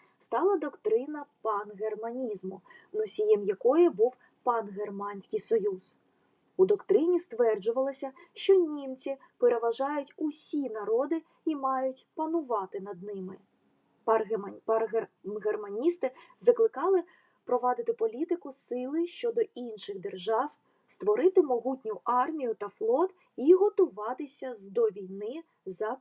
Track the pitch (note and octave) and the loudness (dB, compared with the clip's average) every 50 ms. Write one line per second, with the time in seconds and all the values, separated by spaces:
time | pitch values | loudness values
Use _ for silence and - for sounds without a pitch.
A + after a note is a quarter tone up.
0 | _ _ _ _ - - A#3 B3 E4 G4 G4+ D#4 D4+ C#4+ - - - - A3 A#3 | _ _ _ _ -10 -4 -2 2 2 2 2 2 -2 -4 -8 -4 -2 2 2 2
1 | C4+ D4+ D4+ D4 C#4+ _ _ _ - A3 G#3 G3+ G#3 G#3 G#3 F#3 G#3+ G#3+ G#3+ G#3+ | 0 -2 -8 -10 -10 _ _ _ -4 -2 -2 -2 -4 -8 -8 -6 -4 -4 -4 -4
2 | A3 A#3 A#3+ B3+ C4 A3 G#3 F#3 F#3 F#3+ F#3+ F#3+ _ _ - - _ _ - G#3+ | -8 -8 -6 -6 -6 -4 -6 -6 -8 -10 -10 -10 _ _ -20 -20 _ _ -6 -4
3 | A3 G3 - - G#3+ G#3+ G#3+ G3+ G3+ F#3+ G3 - - A#3+ C#4+ E4 F4 E4 G#3+ F3+ | -4 -2 0 0 4 4 4 4 4 -2 -2 2 4 4 6 8 6 6 6 4
4 | A3 B3 - _ _ _ _ _ - B3 A#3 A3+ G#3 G#3 F#3+ G3+ G#3 G3+ G3 G3 | 2 2 2 _ _ _ _ _ -2 0 0 0 -2 -4 -6 -8 -8 -8 -6 -8
5 | G3+ G3+ G3+ G3 - - - G#3 - - A3+ A3 F#3 G#3 F#3+ F#3 - - - _ | -8 -8 -8 -10 -10 -6 -4 -4 -2 0 0 2 2 0 -2 -4 -10 -16 -18 _
6 | _ _ _ _ _ _ _ _ _ _ _ - F#3+ F#3 G#3 G3 - - F#3+ B3 | _ _ _ _ _ _ _ _ _ _ _ 4 4 6 4 0 2 4 4 4
7 | D#4+ F4 F4+ E4+ - - A#3 A3 A#3+ A3+ A3 G#3 F#3 A3+ A3+ C4 C4 C#4 C4+ - | 6 4 2 2 0 -4 0 2 2 2 2 2 0 -2 0 0 0 -2 -2 -6
8 | C#4+ C4 - - - _ _ - - - G4 F#4 F4 D4+ D4+ D4 C#4 C4 C4 C4 | -8 -8 -10 -12 -20 _ _ -8 4 6 6 6 6 2 -2 -6 -8 -10 -10 -8
9 | - C#4 C4+ C4 _ _ _ - B3 A#3+ A#3+ A3+ A#3 A#3 A#3 - C4+ C#4+ D4+ D4 | -6 -8 -8 -8 _ _ _ 2 4 4 4 4 0 -2 -2 0 -2 -2 -2 -4
10 | C4+ - - - D#4 D4+ C#4+ - - - - D4 C4+ A3+ G#3+ G#3+ G3+ G#3 A3+ A#3+ | -6 -8 -8 -6 -6 -4 -4 -6 -8 -6 -4 -4 -4 -4 -6 -6 -2 0 0 0
11 | C#4+ C#4+ E4 D#4+ D#4+ _ _ _ - E4 D4+ C4+ C4+ C4+ C4 C4 C4 C4 C4 - | 2 0 -2 -4 -4 _ _ _ -4 -4 -4 -2 -2 -2 0 0 -2 -2 -4 -6
12 | - _ _ - D#4 D#4+ E4 E4+ C#4+ B3 A3+ G#3 F#3+ F#3+ - G3 F#3+ G3+ F#3+ F3 | -16 _ _ -6 -4 -2 -2 -2 -2 0 -2 -2 -2 -4 -8 -10 -10 -10 -12 -12
13 | F#3+ G#3 G3+ F#3+ F#3 F#3 F#3+ - _ _ _ _ _ _ _ _ _ _ _ _ | -10 -10 -10 -10 -10 -10 -12 -14 _ _ _ _ _ _ _ _ _ _ _ _
14 | - A#3 A3 A3+ G#3+ F#3+ A3 G3 G3+ G3 - - - - A3+ A3 A3+ G#3 G#3+ A3+ | 0 2 2 2 2 0 -4 -6 -6 -8 -12 -12 -2 0 0 2 2 0 -2 -4
15 | - - _ _ - F#3+ G#3 G#3 F#3+ G#3+ G#3+ G#3+ G#3 G3+ G3+ A3 C#4 F4 E4+ - | -4 -4 _ _ -12 -10 -8 -4 -2 -2 -2 -2 -6 -6 -6 0 0 0 0 0
16 | C#4 B3+ - - - _ _ - - A3+ - - A4+ - - B3+ D#4 F#4+ G4 F4 | -4 -4 -6 -6 -20 _ _ 2 4 4 6 6 4 2 2 0 0 2 2 2
17 | E4+ _ _ _ _ _ _ _ _ - B3 A#3+ A#3+ B3 B3 A#3 A3+ A#3+ A#3 - | 2 _ _ _ _ _ _ _ _ -2 -2 0 2 0 -2 0 -2 -4 -2 -2
18 | A3 A3 A3 B3+ E4 - F4 E4+ - C#4 C4 - - - A#3+ B3 B3 C4 D4 E4 | -2 -4 -2 -4 -2 -2 -4 -4 -4 -12 -12 -10 -8 -6 -6 -6 -6 -4 -2 -2
19 | E4+ F4 - - - - - A#4 A4 - _ A#3+ B3 A#3 G#3+ G3+ - G#3 G3+ F#3+ | -4 -4 -6 -4 -4 -2 0 0 -2 -2 _ -12 -10 -10 -10 -12 -10 -10 -10 -8
20 | E3+ G3+ F#3+ F#3 F3 G#3+ A3 A3+ C#4+ D4 - _ _ _ _ _ _ - - - | -8 -10 -10 -8 -4 -2 0 0 0 -2 -4 _ _ _ _ _ _ -14 -12 -4
21 | F#3 G#3 G#3 A#3 D4+ F#4 F#4+ F#4+ D#4 C4+ B3 A#3 - C4 C4+ C4 - A3 G#3 - | 0 2 2 4 4 4 6 6 4 4 2 0 0 -2 -4 -4 -6 -8 -8 -6
22 | - - B3 B3 B3+ E4 D#4+ D4+ C4 A#3 A3 - G#3 F#3+ - - G#3+ A3 B3 D4 | -2 0 2 2 2 0 -2 -4 -4 -4 -4 -4 -6 -10 -8 -4 0 2 2 2
23 | F#4 F#4+ - _ _ _ _ - B3+ D4+ F#4 F#4 G4+ G#4+ - - F#4 C4 F#3+ G#3 | 2 0 -2 _ _ _ _ -2 6 6 8 8 8 2 4 2 0 0 0 -8
24 | G#3 A3+ C4 C4 D4 C4 - - C4+ B3+ A#3+ G#3 G3 G3 F#3+ B3 A#3 G#3+ F#3 G3+ | -8 -8 -8 -8 -10 -12 -10 -10 -8 -10 -10 -10 -12 -6 0 2 2 2 0 -4
25 | F#3+ F#3 F#3+ G3 G#3 A3 C#4 E4 - _ _ _ _ F#3+ F3 - G#3+ A3 C4 C4 | -12 -12 -10 -10 -10 -10 -10 -10 -14 _ _ _ _ -12 -6 -4 -4 -4 -4 -6